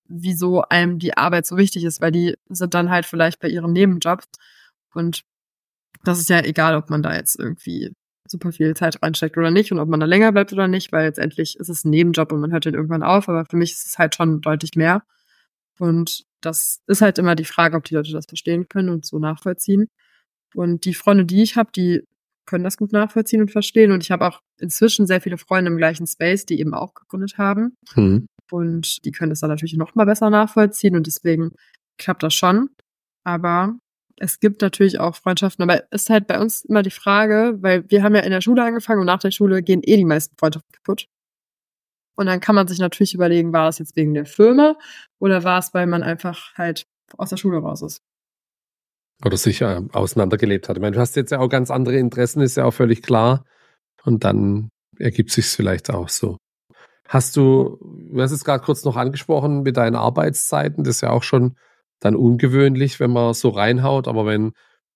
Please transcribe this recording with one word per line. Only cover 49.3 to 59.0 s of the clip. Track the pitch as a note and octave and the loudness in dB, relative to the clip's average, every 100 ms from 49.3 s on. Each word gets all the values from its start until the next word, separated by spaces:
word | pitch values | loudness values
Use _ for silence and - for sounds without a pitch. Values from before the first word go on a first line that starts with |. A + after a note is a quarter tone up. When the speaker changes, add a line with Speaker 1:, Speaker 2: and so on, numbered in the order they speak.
| F#2 | -2
Speaker 2:
sich, | - - | 0 0
äh, | A#2 F2+ G2 | -2 -4 -6
auseinandergelebt | G2+ F#2+ - F#2+ G#2+ G#2 G2 - | -4 -2 0 0 0 0 -2 -4
hat. | F2+ | -4
Ich | |
meine, | G#2 G#2 | -2 0
du | |
hast | B2 - | -2 -2
jetzt | B2 | -4
ja | C#3 | -2
auch | B2+ | 0
ganz | C3 B2+ | 0 -2
andere | C3 B2 C3 | -2 0 0
Interessen, | B2 B2 A#2+ D3+ | 0 0 -2 0
ist | C3+ C3+ | 0 2
ja | B2 | 0
auch | |
völlig | - A#2+ A2+ | 2 2 2
klar. | - A#2 A#2 C3 - _ _ _ _ _ | 2 2 4 2 -2 _ _ _ _ _
Und | - A2+ | -2 0
dann | G2+ G2+ G2+ G#2 A2 _ _ - | 2 0 0 -2 -6 _ _ -6
ergibt | B2 - G#2+ | -2 0 0
sich's | - - - | 0 -2 -2
vielleicht | G2 F#2 - | -2 -2 -4
auch | F2+ F2 | -8 -6
so. | - G#2 F#2 _ _ _ _ _ _ - | -6 -6 -8 _ _ _ _ _ _ -2
Hast | C3+ - - | 0 0 2
du, | C3+ C3+ C3 - - D3+ E3 | 4 4 2 -6 -20 -20 -8
du | C3 | -4
hast | C3 | -2
es | C#3+ | -2
gerade | - C3+ | -2 -2
kurz | C3 C#3+ | -2 -4
noch | D3 | -2
angesprochen | A#2+ | -2